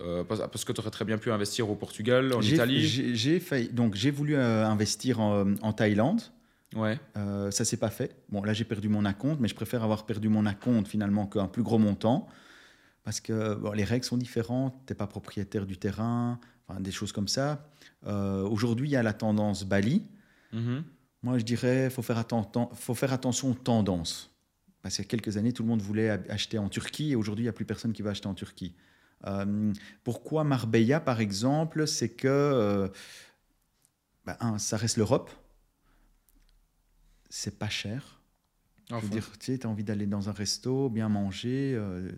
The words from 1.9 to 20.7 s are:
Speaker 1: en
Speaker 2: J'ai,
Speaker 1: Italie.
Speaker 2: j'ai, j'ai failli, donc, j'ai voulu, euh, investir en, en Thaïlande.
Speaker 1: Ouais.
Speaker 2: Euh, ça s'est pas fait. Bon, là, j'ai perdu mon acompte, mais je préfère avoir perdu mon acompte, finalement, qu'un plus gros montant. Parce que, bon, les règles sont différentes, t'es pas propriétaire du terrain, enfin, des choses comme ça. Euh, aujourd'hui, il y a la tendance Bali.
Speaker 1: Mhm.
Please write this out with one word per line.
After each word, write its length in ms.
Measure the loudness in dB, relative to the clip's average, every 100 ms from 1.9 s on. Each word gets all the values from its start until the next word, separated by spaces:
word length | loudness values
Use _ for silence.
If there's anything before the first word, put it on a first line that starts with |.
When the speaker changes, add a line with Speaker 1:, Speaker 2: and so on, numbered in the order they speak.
| -4 2 4 4
Speaker 1:
en 80 | 4
Speaker 2:
J'ai, 140 | 4 6
Speaker 1:
Italie. 300 | 4 4 2
Speaker 2:
j'ai, 300 | 2 0 0
j'ai 240 | 2 2
failli, 300 | 2 -2 0
donc, 260 | 2 2 2
j'ai 160 | 0
voulu, 240 | 0 2 2
euh, 300 | 4 4 4
investir 520 | 2 2 0 0 2
en, 320 | 4 4 4 2
en 120 | 0
Thaïlande. 480 | 2 4 6 4 2 -2 -12 _ _ _ -2
Speaker 1:
Ouais. 240 | -2 -2 -6 -6
Speaker 2:
Euh, 340 | -4 -2 -2
ça 140 | -2 0
s'est 120 | 0
pas 120 | -2
fait. 260 | -2 -6 -8 -8
Bon, 140 | -4
là, 100 | 0
j'ai 100 | 0 -2
perdu 240 | -2 0
mon 160 | 2 2
acompte, 340 | 0 -2 0
mais 60 | -2
je 80 | -2
préfère 280 | -4 -2
avoir 220 | 0 0 -2
perdu 240 | -2 2
mon 160 | 2 2
acompte, 420 | 0 2 2 2
finalement, 400 | 0 2 2 0
qu'un 200 | 0 -2
plus 160 | -2
gros 140 | 2 4
montant. 500 | 4 4 2 2 0 -12 -20 -20 -20 -20 _ _
Parce 160 | -8 -8
que, 360 | -4 -2 0 -2
bon, 160 | -2
les 120 | -2
règles 220 | 0 0 0
sont 120 | -2
différentes, 580 | -2 -2 -2 0 -2 -4 -10
t'es 100 | -6
pas 120 | -6
propriétaire 580 | -8 -10 -8 -4 -4 -4
du 120 | -4
terrain, 600 | -4 -2 -2 0 -2 -4 -10 _ -12
enfin, 120 | -8
des 120 | -6
choses 200 | -6 -6
comme 160 | -4 -2
ça. 400 | 0 -2 -4 -10 _ -20 _ -6
Euh, 380 | -2 0 0
aujourd'hui, 440 | 0 0 0 0 0
il 20 |
y 40 | 2
a 80 |
la 100 | 2
tendance 500 | 0 0 2 0 -2
Bali. 400 | 2 2 4 2 0 -10 _ _ _
Speaker 1:
Mhm. 300 | -6 -2